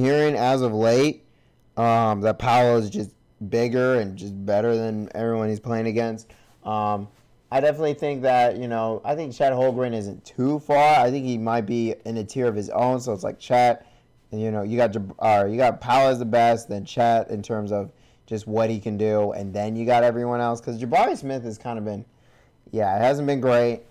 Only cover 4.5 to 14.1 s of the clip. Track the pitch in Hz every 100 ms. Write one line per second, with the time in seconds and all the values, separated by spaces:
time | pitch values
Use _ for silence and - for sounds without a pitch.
4.5 | 101 117 113 113 107 104 101 117 113 110
5.5 | 107 - 113 113 110 117 110 - - _
6.5 | _ 104 107 104 104 101 _ _ _ _
7.5 | 131 147 147 156 143 147 139 131 123 120
8.5 | 104 123 113 113 110 120 151 151 117 139
9.5 | 127 131 120 127 113 101 - - - 127
10.5 | 147 - 143 151 147 123 139 131 117 113
11.5 | 117 104 120 113 - 110 113 104 135 123
12.5 | 104 98 104 123 127 123 101 90 92 -
13.5 | 156 123 - - _ _